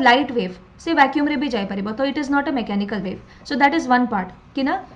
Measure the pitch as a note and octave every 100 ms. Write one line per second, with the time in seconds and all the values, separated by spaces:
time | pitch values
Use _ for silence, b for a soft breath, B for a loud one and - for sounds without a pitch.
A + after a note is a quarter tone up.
0 | B3+ B3 C#4+ A#3+ F3+ - - - E4 D#4
1 | C4+ C#4+ D4 D4 C#4+ A3+ G3 G3+ G3+ A3
2 | C#4 D4+ C#4 C#4+ C#4+ C#4 G#3+ G3+ G3+ G#3
3 | F#3 - - B - C4+ C4+ D#4+ B3+ B3
4 | B3 G#3 F#3 - - - C4+ F#4+ B